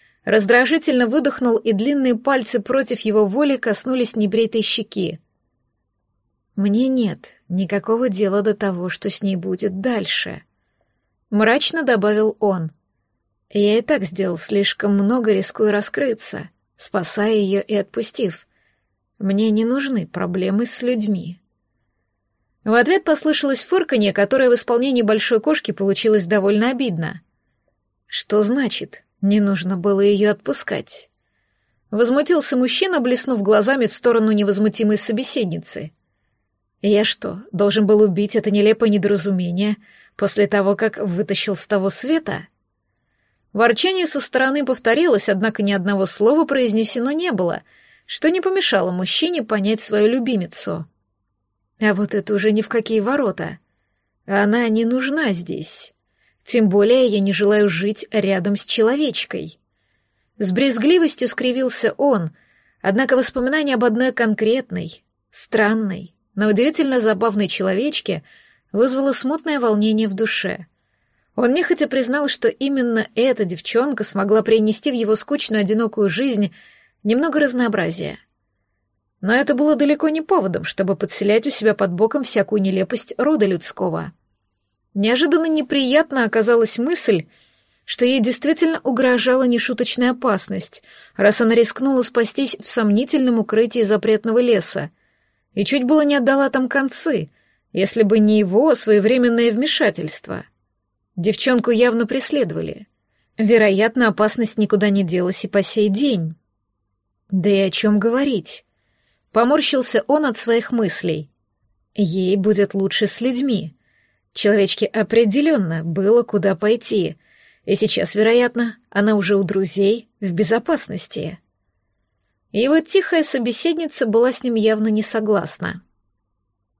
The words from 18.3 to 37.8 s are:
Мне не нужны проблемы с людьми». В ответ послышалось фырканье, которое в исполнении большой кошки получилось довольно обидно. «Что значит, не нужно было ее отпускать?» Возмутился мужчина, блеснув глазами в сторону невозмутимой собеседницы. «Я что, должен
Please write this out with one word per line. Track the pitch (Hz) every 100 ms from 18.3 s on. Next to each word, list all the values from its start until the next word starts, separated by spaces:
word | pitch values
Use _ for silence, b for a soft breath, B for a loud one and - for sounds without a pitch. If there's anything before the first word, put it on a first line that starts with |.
| 165 - _ _ _ _ _ _ -
Мне | 190 196 220
не | 214 226
нужны | 262 277 240 160
проблемы | 175 180 180 185 196 240
с | -
людьми». | 247 247 208 190 165 180 _ _ _ _ _ _ _ _ _ _ _ _
В | 214
ответ | 226 247 381
послышалось | - 302 311 302 285 269
фырканье, | - 370 339 247 208
которое | 196 202 269 254
в |
исполнении | 240 - 240 262 247
большой | 214 220 - 226
кошки | 262 311 -
получилось | 170 196 196 226 214 170
довольно | 208 196 208 233
обидно. | 254 262 165 160 - _ _ _ _ _ _ _ _ -
«Что | - - 208
значит, | 208 262 247 - 165 - _ -
не | 196 208
нужно | 202 190 175 185
было | 202 196
ее | 202 202 208
отпускать?» | 208 - - - - - - - _ _ _ _ _ _ _ -
Возмутился | 208 233 269 294 339 285 254
мужчина, | 254 - 381 339
блеснув | 247 247 - 233
глазами | 196 214 208 269 226
в |
сторону | - 247 233 220
невозмутимой | 208 202 196 214 - 208 214
собеседницы. | - 220 269 294 196 165 - - 160 _ _ _ _ _ _ _ _ _
«Я | 202 208
что, | 214 - - 175 233
должен | 175 202 214